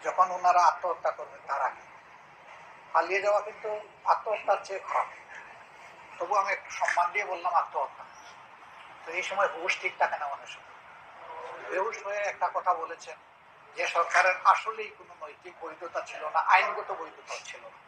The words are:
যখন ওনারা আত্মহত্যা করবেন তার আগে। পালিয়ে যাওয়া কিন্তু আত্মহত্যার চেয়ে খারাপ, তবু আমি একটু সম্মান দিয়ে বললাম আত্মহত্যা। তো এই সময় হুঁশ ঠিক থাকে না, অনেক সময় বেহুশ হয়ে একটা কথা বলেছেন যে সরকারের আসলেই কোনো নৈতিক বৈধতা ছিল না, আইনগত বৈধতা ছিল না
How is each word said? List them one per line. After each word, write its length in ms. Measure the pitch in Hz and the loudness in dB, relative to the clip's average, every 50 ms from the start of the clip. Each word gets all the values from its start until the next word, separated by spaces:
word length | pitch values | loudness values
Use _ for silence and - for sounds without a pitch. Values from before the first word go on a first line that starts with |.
| - | -2
যখন 200 | 165 - - 185 185 180 | -2 4 4 4 4 4
ওনারা 260 | 180 180 180 180 180 175 165 | 2 4 6 6 8 8 6
আত্মহত্যা 400 | - - - 180 170 - - 160 - - | 6 4 -2 -2 -2 0 -2 -2 -2 -2
করবেন 240 | 151 - - - - - | -8 -12 -12 -18 -8 -6
তার 140 | - - - - | -4 -2 -2 -2
আগে। 160 | - - - - - - - - - - - - - - - - - - - - - - - - - | -4 -6 -16 -20 -20 -20 -20 -20 -20 -20 -20 -20 -20 -20 -20 -20 -20 -20 -20 -20 -20 -20 -20 0 2
পালিয়ে 260 | - - 170 185 196 190 | 2 2 2 0 0 2
যাওয়া 160 | 208 208 202 196 | 4 2 2 0
কিন্তু 240 | 214 220 - - 220 214 214 208 - - - - - - | -2 -10 -8 -6 -6 -6 -6 -8 -12 -20 -8 2 2 2
আত্মহত্যার 480 | - - 233 214 202 - - 196 - - | 2 2 -2 -2 -2 2 2 2 2 2
চেয়ে 160 | - 196 190 - - | -6 -8 -8 -6 -2
খারাপ, 200 | - - - - - - - - - - - - - - - - - - - - - - - - - | -2 -2 -2 -2 -6 -18 -18 -18 -16 -16 -16 -16 -18 -20 -20 -20 -20 -20 -20 -20 -20 -20 -20 -20 -8
তবু 160 | - 175 170 208 202 | -8 -4 2 2 2
আমি 100 | 190 196 190 | 4 2 0
একটু 140 | 185 - - - - | -4 -4 -10 -4 -2
সম্মান 260 | 180 170 - - - - - | 0 0 2 2 2 2 2
দিয়ে 120 | 208 208 190 185 | -2 -2 -2 -4
বললাম 200 | 170 170 - - 165 | -2 -2 2 2 2
আত্মহত্যা। 440 | 147 - - 160 139 131 - - - - - - - - - - - - - - - - - - - - - - - | 2 2 -2 -2 -2 -2 -4 -12 -18 -18 -18 -20 -20 -20 -20 -20 -20 -20 -20 -20 -20 -20 -20 -20 -20 -20 -20 -16 -12
তো 60 | 165 165 175 | -8 -6 -6
এই 60 | 185 - | -4 -4
সময় 200 | 190 190 202 180 - | 0 2 2 2 0
হুঁশ 180 | 165 165 185 - - - | -2 -2 -2 -2 -2 -2
ঠিক 120 | 185 - - | -6 0 2
থাকে 160 | 185 160 - 170 | 0 0 2 -2
না, 60 | 151 143 139 | -4 -6 -6
অনেক 140 | 139 - - - | -8 -10 -14 -16
সময় 160 | - - - - - - - - - - - - - - - - - - - - - - - | -18 -18 -20 -20 -20 -20 -20 -20 -20 -20 -20 -20 -20 -16 -16 -14 -12 -12 -12 -12 -12 -10 -4
বেহুশ 260 | - 180 196 220 214 - - | -2 0 0 0 -2 -6 -6
হয়ে 140 | 202 202 208 202 196 180 | -6 -4 -2 -2 -2 -2
একটা 140 | - 190 175 - | 0 -2 0 0
কথা 160 | 180 170 185 180 170 165 | 0 2 2 0 0 0
বলেছেন 340 | 160 165 165 - 170 156 - - - - - - - - - - - - | -8 -10 -12 -12 -14 -14 -16 -16 -20 -20 -20 -20 -20 -20 -20 -20 -20 -6
যে 80 | - 175 170 - | -4 -4 0 2
সরকারের 400 | 175 170 - - 175 185 185 185 - - 208 190 | 2 2 4 4 4 6 6 4 4 6 6 6
আসলেই 380 | - - 220 220 220 214 208 - - | 6 4 -4 -6 -6 -8 -10 -10 -16
কোনো 140 | 185 - - - 156 | -20 -20 -16 -16 -14
নৈতিক 320 | 151 147 - - 180 175 - 165 | -14 -14 -16 -18 -20 -16 -12 -12
বৈধতা 380 | 160 156 - - 165 - 165 - - | -12 -12 -10 -12 -8 -8 -8 -8 -8
ছিল 120 | - - 156 151 - | -10 -8 -8 -2 0
না, 60 | 160 170 - - | 0 4 6 6
আইনগত 360 | 196 190 - - - 196 - 196 - | 6 6 4 -2 -6 -6 -8 -8 -8
বৈধতা 340 | 165 151 - - - - - - - - | -8 -12 -14 -18 -14 -12 -12 -12 -12 -14
ছিল 120 | - - - - - | -16 -16 -16 -18 -20
না 40 | - - | -20 -20